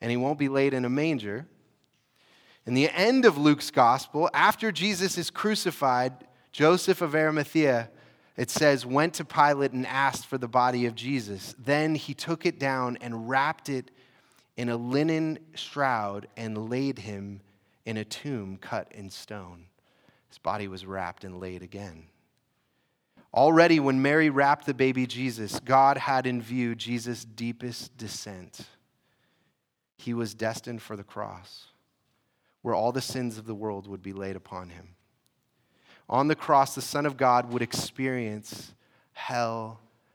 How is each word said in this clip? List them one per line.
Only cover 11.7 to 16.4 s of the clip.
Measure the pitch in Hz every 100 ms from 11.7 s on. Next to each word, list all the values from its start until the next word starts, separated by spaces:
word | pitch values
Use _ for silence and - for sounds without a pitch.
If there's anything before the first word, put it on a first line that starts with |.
| 147 156
he | 151 -
took | 139 - 165 180
it | -
down | 139 131 123 123
and | 120 113 113
wrapped | 135 147 160 -
it | 135 - _ _ _ _ _ _ -
in | 120
a | 117
linen | 120 139 156 160 160 147 -
shroud | - - 143 135 117 101 101 -
and | -